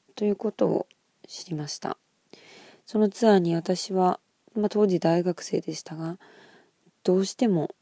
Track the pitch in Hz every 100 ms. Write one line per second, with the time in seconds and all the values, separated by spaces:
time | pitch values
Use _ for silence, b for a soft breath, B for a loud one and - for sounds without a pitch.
0 | _ - 208 202 220 - 196 - - _
1 | _ _ - - - 160 147 - - -
2 | _ _ _ B B B B B - 214
3 | 214 - 226 196 170 165 170 180 - 190
4 | 180 - _ _ _ 226 208 208 208 180
5 | 165 170 175 170 - 170 - 160 - 156
6 | 165 180 b b b b b _ _ _
7 | - 185 190 - 240 175 - -